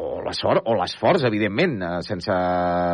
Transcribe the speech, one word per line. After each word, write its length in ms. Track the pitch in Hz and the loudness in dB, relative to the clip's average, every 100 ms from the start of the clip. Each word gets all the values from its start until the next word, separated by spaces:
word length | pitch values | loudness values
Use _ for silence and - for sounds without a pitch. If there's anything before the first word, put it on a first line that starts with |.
| 80 87 | -6 -6
o 20 | |
la 120 | - | -6
sort, 280 | - - 147 | -4 0 2
o 120 | - 107 | 2 0
l'esforç, 500 | 87 - 113 175 123 | -2 0 2 4 2
evidentment, 560 | 107 107 110 185 107 | 0 0 0 0 0
eh, 200 | 85 87 | -4 -4
sense 280 | - 92 104 92 90 90 90 90 87 | -4 -6 -2 0 2 2 2 0 0